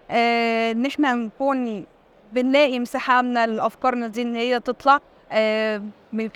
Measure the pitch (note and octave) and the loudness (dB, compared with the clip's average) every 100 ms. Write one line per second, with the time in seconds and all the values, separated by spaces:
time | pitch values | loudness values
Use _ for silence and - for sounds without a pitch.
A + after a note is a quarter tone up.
0 | _ A3+ A#3 A#3 A#3 A3+ A3+ A3+ C4 - | _ 0 2 2 0 0 -2 0 -2 0
1 | D4 A#3+ A3 - C4+ C4 B3 G#3 D#3 _ | 0 0 -4 -4 -2 0 -2 -6 -10 _
2 | _ _ G#3+ A3+ B3+ C4+ D4 B3+ A#3+ B3+ | _ _ -8 -2 2 4 4 2 -4 -6
3 | - B3 B3 A#3+ A3+ A3 A3+ - B3+ B3+ | 2 2 2 0 0 0 -2 0 -2 -2
4 | A#3 G#3+ A#3+ A#3 A#3+ B3 A#3+ B3 C4+ C#4+ | -6 -6 -6 -2 0 -2 -2 -2 2 2
5 | - _ _ G#3+ A3 G#3+ A3 G#3+ G#3 - | 2 _ _ 0 0 0 -2 -4 -8 -16
6 | _ A3 A3 | _ -6 -6